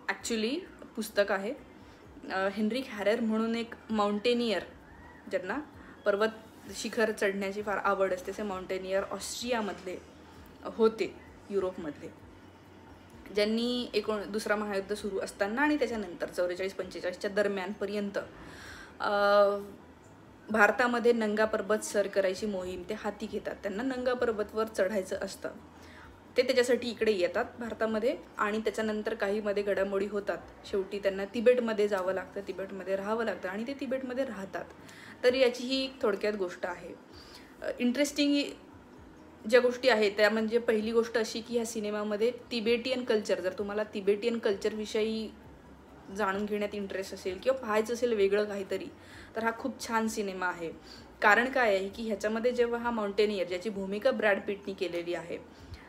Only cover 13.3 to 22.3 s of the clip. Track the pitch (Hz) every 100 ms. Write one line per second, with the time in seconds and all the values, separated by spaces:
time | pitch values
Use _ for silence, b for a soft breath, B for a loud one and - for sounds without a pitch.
13.3 | 196 208 226 240 247 240 208 214 214 196
14.3 | 214 214 208 208 196 196 214 208 190 -
15.3 | - 202 240 302 302 233 226 185 170 -
16.3 | - 180 180 190 - 190 170 175 185 208
17.3 | 202 202 196 185 208 202 208 202 190 -
18.3 | - B B B B B - - 202 202
19.3 | 208 202 202 202 - - - - - -
20.3 | - - 214 208 214 247 240 233 233 214
21.3 | 214 220 202 196 214 - 208 196 202 190